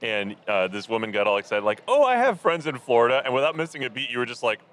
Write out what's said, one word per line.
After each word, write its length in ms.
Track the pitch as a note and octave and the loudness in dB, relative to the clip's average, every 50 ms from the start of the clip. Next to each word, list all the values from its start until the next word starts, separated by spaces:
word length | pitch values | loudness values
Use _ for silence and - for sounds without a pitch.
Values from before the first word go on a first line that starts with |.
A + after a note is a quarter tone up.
and, 360 | - A#2 G#2+ G#2 G2+ G2+ G2+ - _ | -6 -4 -4 -4 -4 -6 -8 -10 _
uh, 220 | - G#2 G2 F#2 F#2 | -2 0 0 0 0
this 200 | F#2+ G#2 G2 - | -2 -8 -6 -4
woman 220 | A2+ A2 A2 A2 G2+ | -4 -4 -4 -2 -2
got 140 | G#2 G2+ | 0 2
all 120 | G#2 G2+ G2+ | 2 2 0
excited, 260 | G2+ - G#2+ G#2 G2+ | -2 -2 -4 -2 0
like, 160 | G#2+ G#2+ - - - | 0 -2 -2 -2 0
"Oh, 140 | B3+ D4 C#4+ | 2 4 4
I 120 | B3+ B3+ | 4 4
have 240 | A#3 B3 C4+ G#3 E3+ | 2 2 2 0 2
friends 260 | - E3+ E3+ E3+ C#3+ | 0 0 0 0 -2
in 100 | D#3 C#3 B2 | -6 -6 -6
Florida," 440 | - - B2 A#2 A#2 A#2+ B2+ C3+ B2+ | -2 2 4 4 6 6 4 2 0
and 80 | C3 B2 | 0 0
without 200 | C3 C#3 D#3 D#3+ | 0 0 0 0
missing 280 | D#3 E3 D#3+ - D3 C#3 | -2 -6 -6 -6 -8 -10
a 60 | B2+ | -8
beat, 200 | A2 C3 C#3 A2+ | -8 -8 -8 -6
you 80 | A#2+ A#2+ | -4 -4
were 80 | B2 | -4
just 160 | A#2 A#2+ - - | -4 -6 -2 -2
like, 180 | A#2 G#2+ - - _ | -2 -2 -2 -6 _